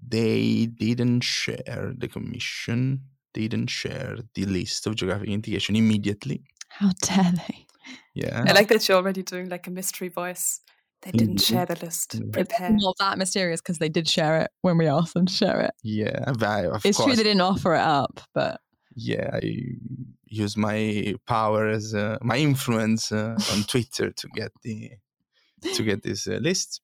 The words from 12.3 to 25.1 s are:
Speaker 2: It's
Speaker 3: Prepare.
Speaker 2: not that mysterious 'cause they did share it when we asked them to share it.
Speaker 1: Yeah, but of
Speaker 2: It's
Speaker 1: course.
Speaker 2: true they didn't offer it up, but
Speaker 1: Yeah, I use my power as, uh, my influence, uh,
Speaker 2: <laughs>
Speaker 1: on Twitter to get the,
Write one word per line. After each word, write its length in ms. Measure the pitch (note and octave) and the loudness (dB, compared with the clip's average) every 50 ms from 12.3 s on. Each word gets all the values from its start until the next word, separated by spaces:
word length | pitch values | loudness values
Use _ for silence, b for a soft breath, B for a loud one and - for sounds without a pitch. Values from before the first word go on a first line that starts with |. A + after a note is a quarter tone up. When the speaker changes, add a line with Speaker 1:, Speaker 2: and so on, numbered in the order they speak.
| G#2 | -2
Speaker 2:
It's 180 | - F#3 - - | -2 -2 0 -2
Speaker 3:
Prepare. 180 | F#3 F3+ A3 | -2 2 2
Speaker 2:
not 240 | A3 G#3 G3+ F#3 F#3 - | 2 4 4 0 0 2
that 180 | G3 G3 - | 0 0 2
mysterious 440 | F#3 F#3+ F#3 - G3+ F#3 E3+ E3 - | 0 -2 -2 0 0 0 0 -2 -4
'cause 160 | - - E3+ | -4 -6 -2
they 100 | - D#3 | -2 -2
did 180 | D#3+ D#3 F3 D#3+ | 0 0 0 0
share 360 | - - F3+ D#3+ D3+ D#3+ D#3+ | 2 2 2 4 4 4 2
it 100 | - - _ - - | 0 -2 _ 0 2
when 140 | F#3 E3+ | 4 4
we 80 | E3 E3 | 6 4
asked 260 | D3+ C3+ D#3+ E3 - - | 4 4 2 2 2 2
them 140 | F3 F3+ | 2 2
to 60 | F3+ - | 2 4
share 280 | - G#3 - - - | 2 2 2 2 2
it. 100 | A2 - - _ | 0 0 -2 _
Speaker 1:
Yeah, 520 | - A2 G#2+ G#2+ G#2+ - - - B2 A#2+ A2+ | -6 -4 -2 0 0 0 -2 -2 -2 -2 0
but 280 | A2 A2+ G#2 G#2+ G#2 F2+ | 0 0 2 2 0 0
of 200 | E2 - G#2 - | 0 -2 0 2
Speaker 2:
It's 120 | G3+ G#3 | 2 2
Speaker 1:
course. 100 | - - | 4 4
Speaker 2:
true 80 | C#4 B3 | 4 4
they 80 | A3 G#3+ | 4 4
didn't 160 | G#3+ G3+ F#3 | 4 4 4
offer 340 | F3+ F#3 F#3+ - - F#3 D#3+ | 4 4 2 2 2 2 4
it 60 | A#2 | 4
up, 380 | G2 D#3+ D3 C#3 A#2+ - - - - _ - | 4 4 4 2 2 0 -4 -10 -20 _ -2
but 260 | C#3+ D3 D3+ - - _ _ _ _ _ _ - | 0 0 0 -2 -6 _ _ _ _ _ _ -14
Speaker 1:
Yeah, 340 | A#2 A2+ A#2+ A2+ - - - - | -8 -4 -2 -2 -2 -2 -2 -2
I 60 | A2 A2 G#2+ A2 G#2+ - C3+ - - - - C3 C3+ C3 B2+ - _ _ | -2 -2 -2 -4 -4 -6 -8 -8 -10 -10 -12 -12 -12 -12 -16 -18 _ _
use 320 | _ G#2+ G#2+ G#2 G#2 G#2+ | _ -4 -2 -2 -2 0
my 580 | G#2+ G#2+ G#2 G#2+ G#2+ G#2+ G#2+ G#2 G#2 G2+ G#2 F#2 - _ | 0 0 0 0 0 0 0 -2 -2 -2 -2 -4 -6 _
power 440 | - A#2+ A2 A2 G#2+ G#2+ G#2+ G#2+ G#2+ | -2 0 0 2 2 2 2 2 0
as, 240 | A2 A2 G#2 A2 A2 | 0 -2 -4 -4 -2
uh, 240 | G#2 G#2 G#2+ G#2+ - | -2 -2 -2 -4 -2
my 140 | - A#2+ A2+ | 0 0 2
influence, 760 | C#3 D#3 D3 C3+ C3+ - B2+ A#2 A2 A2 A2 A2+ A2 - - A2 | 4 4 4 2 2 2 0 0 2 2 2 2 0 0 -2 -2
uh, 240 | G#2+ G#2+ A2+ A2+ | -2 -2 -2 -2
Speaker 2:
<laughs> 140 | G#3 G#3 - G2+ | -2 -2 0 0
Speaker 1:
on 100 | G#2 G2+ | 0 0
Twitter 480 | - - B2+ A2+ - - - G#2+ G2+ | 0 0 -2 -2 -2 -4 -4 -4 -4
to 160 | - - - - - | -4 -8 -14 -10 -8
get 160 | G#2+ G#2+ - _ - | -8 -8 -8 _ -12
the, 300 | - A#2+ A2 A2 A#2 - B2 - _ _ | -10 -10 -10 -10 -12 -14 -16 -20 _ _